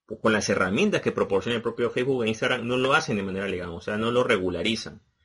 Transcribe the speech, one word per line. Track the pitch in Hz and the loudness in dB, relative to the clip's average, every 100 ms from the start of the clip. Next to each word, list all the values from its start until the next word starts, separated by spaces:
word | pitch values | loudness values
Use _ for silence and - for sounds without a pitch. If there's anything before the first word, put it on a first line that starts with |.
| _ - | _ 0
Con | 113 | 2
las | 107 - | 2 2
herramientas | 98 92 110 208 160 | 2 2 2 2 2
que | 120 | 0
proporciona | 104 95 95 107 117 | 0 0 0 0 -2
el | |
propio | 117 117 117 | -2 -2 -2
Facebook | - 127 131 | 0 0 0
e | 113 | 0
Instagram, | 110 127 127 113 | 0 0 -2 0
no | 127 | 0
lo | 131 | 4
hacen | 151 147 107 | 2 2 -2
de | |
manera | 98 92 98 | -2 -4 -4
legal, | 90 87 | -4 -6
o | 85 | -8
sea, | - 107 | -6 -2
no | 113 | 0
lo | 123 | 2
regularizan. | 123 107 92 87 107 110 - - _ _ | 2 2 2 -2 -2 -2 -6 -14 _ _